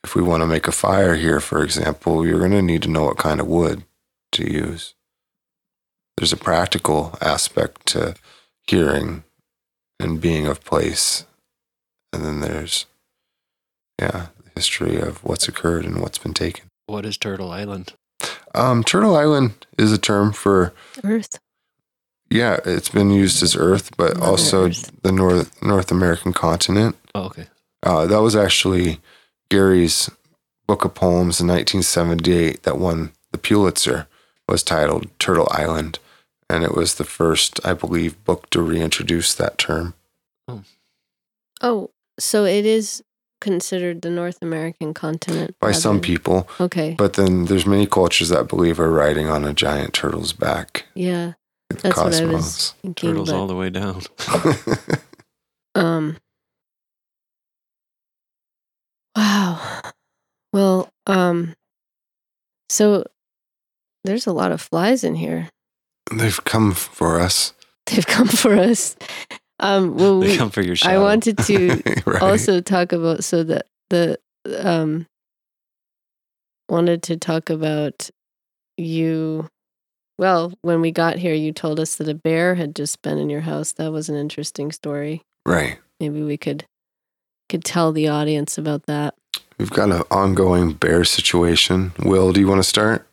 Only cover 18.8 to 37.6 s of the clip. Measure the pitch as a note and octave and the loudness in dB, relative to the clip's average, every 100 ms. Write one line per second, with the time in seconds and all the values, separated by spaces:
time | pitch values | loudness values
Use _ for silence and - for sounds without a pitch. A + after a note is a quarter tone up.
18.8 | A2+ F#3 G#3+ D#3+ D3+ C#3+ B2 - - - | 2 2 4 6 4 4 2 -2 -8 2
19.8 | G#2+ G#2+ - G2+ G#2 G2+ G2+ F#2+ F2+ - | 4 4 2 2 2 2 4 4 2 -2
20.8 | - - G3+ A3 - - _ _ _ _ | -20 -8 -2 -2 -4 -18 _ _ _ _
21.8 | _ _ _ _ _ A2+ A#2 E2+ F2+ F2+ | _ _ _ _ _ 0 2 0 0 -4
22.8 | - G#2 G2+ G2+ F#2+ - F2 - E2 F#2+ | 0 2 4 6 4 2 0 2 4 2
23.8 | - - F2 F2 E2+ F#2 - F#2+ F#2 F2 | 0 -2 0 2 0 2 2 2 2 0
24.8 | - - F#2+ F#2+ F#2 F2+ E2 _ - G2 | -12 -4 0 2 4 2 0 _ 0 0
25.8 | F#2 F2+ F2+ E2 F#2 F2 E2 E2 - G2 | 2 2 2 0 -2 0 0 0 0 2
26.8 | A2+ - _ G2+ F#2+ - D#2+ _ _ _ | 2 -2 _ -12 -12 -14 -20 _ _ _
27.8 | F#2 E2 E2+ G#2+ A2+ G#2 G2 - F#2+ F#2 | 0 2 4 4 4 4 2 2 2 2
28.8 | F2 D#2+ _ _ _ _ _ G2+ F#2+ F#2 | 0 -4 _ _ _ _ _ 4 6 6
29.8 | E2+ - - - _ _ _ _ - G#2 | 4 0 -4 -8 _ _ _ _ -4 -2
30.8 | F#2 - F#2 F2 F2+ E2 F2 F2+ - G2 | -2 0 2 4 2 0 0 0 0 -2
31.8 | F2 - E2+ E2+ E2+ F2 D#2+ - F2+ C#2+ | 0 0 0 0 2 2 0 -2 -4 -2
32.8 | F2+ E2 D#2 _ _ - - G#2 F#2+ - | -2 -2 -6 _ _ -10 0 2 2 0
33.8 | - B1+ - _ _ _ - - - E2 | -2 -4 -6 _ _ _ -4 -2 0 0
34.8 | D2+ D#2+ - _ - E2+ - - D#2+ D#2+ | 0 0 -6 _ 0 2 2 0 -2 -2
35.8 | D#2+ - _ _ _ _ _ E2 E2 - | -6 -10 _ _ _ _ _ -2 0 0
36.8 | E2 - - - E2 D#2+ - - | -2 -4 -8 -2 0 2 -2 -4